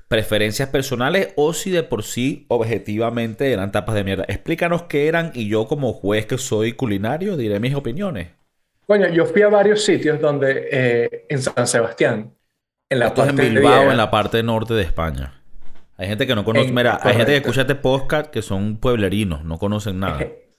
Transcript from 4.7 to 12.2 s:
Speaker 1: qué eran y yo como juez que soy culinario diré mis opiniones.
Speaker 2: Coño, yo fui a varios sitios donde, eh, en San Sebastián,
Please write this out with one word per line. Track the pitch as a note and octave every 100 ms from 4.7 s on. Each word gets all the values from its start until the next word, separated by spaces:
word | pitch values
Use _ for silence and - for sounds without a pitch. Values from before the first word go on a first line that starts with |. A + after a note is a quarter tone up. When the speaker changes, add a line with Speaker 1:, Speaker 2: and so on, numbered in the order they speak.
| E3+
Speaker 1:
qué | E3+ D3 D3
eran | E3 E3
y | B2 G#2+
yo | A2 A2+
como | D3 B2+
juez | - F#2+ G#2+ G#2+
que | C3
soy | - G#2+ A2+
culinario | A#2 B2 G2 G#2+ D#3 G3 E3+
diré | A2 G2+
mis | B2
opiniones. | C#3+ C3+ - G3+ A#2 E2 _ _ _ _ _ -
Speaker 2:
Coño, | G#3 F3+
yo | E3 E3
fui | F#3
a | G#3
varios | G#3 G3+ G#3
sitios | - D3 D3+ D3
donde, | D3+ C#3+ C3+ C3+ -
eh, | C#3 B2+ A#2 A#2+ - -
en | C#3+
San | B2+ - A#2+
Sebastián, | B2 A2+ - D3 A2